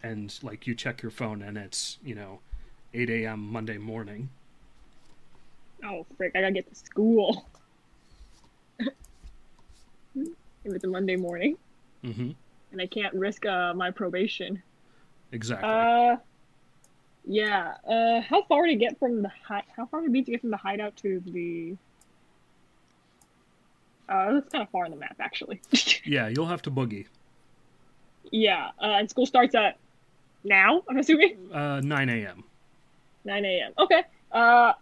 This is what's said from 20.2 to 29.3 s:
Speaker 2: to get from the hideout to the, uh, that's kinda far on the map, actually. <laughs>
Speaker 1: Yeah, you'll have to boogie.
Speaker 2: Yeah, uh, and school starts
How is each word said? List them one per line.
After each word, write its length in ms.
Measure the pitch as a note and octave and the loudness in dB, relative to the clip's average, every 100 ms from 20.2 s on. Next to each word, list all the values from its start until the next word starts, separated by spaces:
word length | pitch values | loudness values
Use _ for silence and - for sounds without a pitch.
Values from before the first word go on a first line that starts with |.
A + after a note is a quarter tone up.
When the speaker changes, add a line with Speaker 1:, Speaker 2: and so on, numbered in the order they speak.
Speaker 2:
to 80 | B3 | 0
get 100 | A#3 | -6
from 100 | A#3 | -4
the 60 | G3+ | -6
hideout 400 | G3 G3+ G#3 - | -6 -6 -8 -6
to 240 | G3+ F#3 F3+ | -4 -4 -6
the, 500 | F3 E3+ E3+ E3 F#3+ _ _ _ _ _ _ _ _ _ _ _ _ _ _ _ _ _ _ _ _ _ _ - | -8 -6 -8 -10 -12 _ _ _ _ _ _ _ _ _ _ _ _ _ _ _ _ _ _ _ _ _ _ -4
uh, 240 | F#3+ G3 | 0 2
that's 140 | C#4 - | 0 0
kinda 160 | C#4+ G3+ | -8 -6
far 120 | F#3 | -6
on 60 | E3 | -6
the 60 | D#3+ | -8
map, 200 | - - | -14 -10
actually. 400 | - - - G3 - | -8 -8 -10 -12 0
<laughs> 40 | B3 - - | 0 2 0
Speaker 1:
Yeah, 240 | D3+ C#3 A2 | 0 -2 0
you'll 180 | C3 E3 | -4 -4
have 160 | F3 | -4
to 80 | D3 | -4
boogie. 360 | C3+ A#2+ G2+ - _ _ _ _ _ _ _ _ _ _ _ - | -4 -4 -6 -14 _ _ _ _ _ _ _ _ _ _ _ -4
Speaker 2:
Yeah, 380 | A3 G#3 E3+ - - | 2 4 2 -2 -4
uh, 180 | G#3+ G3+ | 0 2
and 120 | A3 | 0
school 160 | B3+ | 0
starts 300 | C4+ | 4